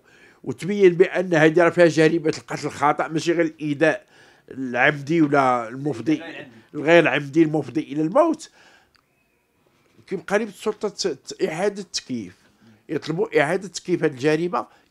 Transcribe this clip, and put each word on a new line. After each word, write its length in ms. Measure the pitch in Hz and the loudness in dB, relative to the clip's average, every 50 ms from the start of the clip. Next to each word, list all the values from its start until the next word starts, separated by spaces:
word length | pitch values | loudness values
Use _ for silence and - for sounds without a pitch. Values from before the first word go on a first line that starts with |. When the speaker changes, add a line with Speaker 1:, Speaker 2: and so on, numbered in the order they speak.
| _ _ _ _ _ _ _ _ - | _ _ _ _ _ _ _ _ -10
Speaker 1:
وتبين 500 | - 127 - 160 175 208 208 196 180 170 | -10 -10 -8 -6 -4 2 6 6 6 6
بأن 400 | 160 190 156 143 175 185 185 170 | 6 2 2 2 -4 -2 0 2
هذه 280 | 151 156 160 156 170 | 4 4 4 6 4
راه 80 | 170 170 | 4 4
فيها 160 | 160 180 175 | 6 6 4
جريمة 480 | 165 139 160 160 160 160 170 151 160 - - | 4 6 4 2 4 2 0 -2 -2 -4 -4
القتل 280 | - - 156 135 135 | -10 -12 -10 -8 -8
الخطأ، 420 | 143 - - 139 147 151 175 156 156 | -10 -4 0 0 0 0 0 -4 -4
ماشي 240 | 160 156 - 165 | -4 -2 -2 0
غير 120 | 165 170 170 | 0 0 0
الإيذاء 600 | 156 - - 151 151 143 135 160 156 135 - - _ _ _ - _ _ _ _ - | -2 -4 -6 -6 -6 -2 2 2 0 0 -2 -8 _ _ _ -20 _ _ _ _ -16
العمدي 720 | - 127 135 123 120 120 131 147 151 143 139 135 170 170 | -12 -10 -8 -6 0 2 2 2 2 0 -4 -2 2 2
ولا 460 | 156 139 147 143 135 127 123 120 113 110 | 2 4 4 2 4 2 2 0 -2 -6
المفضي، 460 | 123 135 143 147 127 113 113 156 156 | -10 -8 -8 -8 -8 -6 -4 -4 -4
Speaker 2:
الغير 140 | - - - - | -4 -4 -12 -16
عمدي. 140 | 139 143 127 113 113 _ _ - | -16 -18 -20 -20 -20 _ _ -12
Speaker 1:
الغير 340 | 147 135 156 170 170 156 131 | -4 2 6 6 6 6 4
عمدي 340 | 127 147 147 139 135 165 | 0 -2 -4 -2 2 2
المفضي 380 | 165 151 151 151 - 127 120 156 | 2 2 2 -2 -4 -4 -6 -6
إلى 220 | 131 123 139 151 | -6 -6 -4 -4
الموت، 480 | 156 160 202 277 339 330 285 - - - _ _ _ _ _ _ _ _ _ _ _ _ _ _ _ _ _ _ _ _ _ _ _ _ _ _ _ _ _ _ _ | -4 0 2 2 2 2 0 -4 -8 -18 _ _ _ _ _ _ _ _ _ _ _ _ _ _ _ _ _ _ _ _ _ _ _ _ _ _ _ _ _ _ _
كيبقى 320 | - 185 175 - - 196 208 | -10 -10 -10 -4 -2 -2 -2
لي 60 | 226 | -2
السلطة 440 | 208 - - - 220 214 - - 202 | -4 -10 -8 -6 -6 -6 -4 -8 -8
ت-، 200 | 202 - - 180 | -6 -6 -6 -6
ت-، 360 | 139 - _ - - - 165 | -6 -6 _ -16 -6 -4 -4
إعادة 380 | 175 156 165 196 208 202 202 | -4 -2 -2 -2 -2 -4 -4
تكييف. 540 | 185 - - - - - 127 117 98 87 95 _ _ _ _ _ _ _ _ _ _ - | -12 -10 -10 -10 -8 -8 -8 -8 -10 -12 -16 _ _ _ _ _ _ _ _ _ _ -10
يطلبوا 520 | 156 143 - 151 160 175 220 - - 151 | -10 -8 -6 -6 -4 -4 -4 0 0 0
إعادة 280 | 143 143 180 196 196 180 | 0 0 -2 -4 -6 -10
تكييف 360 | - - - - 165 156 160 | -14 -12 -4 -4 -2 0 0
هذه 60 | 151 | -2
الجريمة 560 | 139 120 131 151 156 160 175 180 233 - - - _ _ _ _ | -2 0 0 0 0 0 -2 -4 -4 -6 -6 -8 _ _ _ _